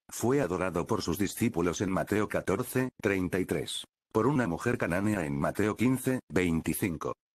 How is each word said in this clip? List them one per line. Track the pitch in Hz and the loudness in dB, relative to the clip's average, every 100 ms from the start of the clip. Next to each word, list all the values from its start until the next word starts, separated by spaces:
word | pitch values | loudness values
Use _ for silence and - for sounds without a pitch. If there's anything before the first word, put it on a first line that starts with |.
| - | -16
Fue | - 117 143 | -2 2 2
adorado | 92 87 92 85 78 | 2 0 0 -2 0
por | 104 | -2
sus | - 82 | 0 0
discípulos | 95 - 117 82 87 82 | -2 0 0 2 0 0
en | 95 | -2
Mateo | 90 76 101 101 | 0 0 0 0
catorce, | 82 - 101 - 127 127 - | -2 0 -2 0 -2 -2 -2
treinta | 104 95 90 92 | 0 0 0 -2
y | 90 | 0
tres, | 82 60 - - _ _ | -2 -2 -8 -12 _ _
por | 110 120 | 2 4
una | 147 107 | 2 0
mujer | 80 120 120 | 0 -2 0
cananea | 107 87 104 104 73 | 0 0 0 0 0
en | 71 | 0
Mateo | 80 - 104 98 | 0 2 0 2
quince, | 120 127 131 127 - | 2 2 0 -2 -2
veinticinco, | 92 90 80 80 80 101 78 62 - _ | 0 2 2 0 -2 -2 -4 -6 -8 _